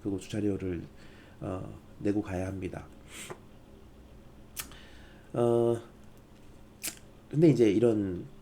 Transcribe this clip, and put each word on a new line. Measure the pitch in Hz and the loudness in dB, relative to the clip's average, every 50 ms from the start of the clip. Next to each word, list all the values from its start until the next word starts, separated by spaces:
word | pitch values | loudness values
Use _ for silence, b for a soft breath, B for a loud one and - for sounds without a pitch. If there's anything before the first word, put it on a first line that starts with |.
| - | -4
그거 | 107 98 92 | -4 -6 -6
주차료를, | - - - 107 104 104 98 95 95 92 90 82 - - B B B B B B B B B B | -8 -8 -6 -2 0 0 -2 -2 -2 -4 -4 -6 -6 -10 B B B B B B B B B B
어, | - 101 92 92 - - - - - - - - | -8 -8 -8 -8 -8 -10 -14 -16 -18 -20 -18 -4
내고 | - 104 98 104 | -2 0 0 0
가야 | 101 - 95 90 92 92 | -2 -2 -4 -4 -4 -4
합니다. | 95 98 92 90 - - - - - - B B B B B B - - - - - - - - - - - - - - - - - - - - - - - - - - - B B B B B B B B B B B B B - | -6 -6 -8 -8 -8 -10 -14 -14 -18 -20 B B B B B B -16 -16 -18 -20 -20 -20 -20 -20 -20 -20 -20 -20 -20 -20 -20 -20 -20 -20 -20 -20 -20 -20 -20 -20 -14 -14 -14 B B B B B B B B B B B B B -2
어, | 123 120 120 117 117 117 117 117 117 - - - - - - - - - - - - - - - - - - - - - - - - - - - - - - | 0 2 4 4 4 4 2 2 0 -4 -14 -20 -20 -20 -20 -20 -20 -20 -20 -20 -20 -20 -20 -20 -20 -20 -20 -20 -12 -12 -12 -12 -12 -20 -20 -20 -20 -18 -6
근데 | - 139 160 170 | 2 6 6 6
이제 | 135 117 120 107 | 8 8 6 6
이런 | 95 107 113 120 110 107 101 95 90 87 90 - - - | 6 6 6 4 4 4 0 -2 -4 -6 -8 -12 -16 -20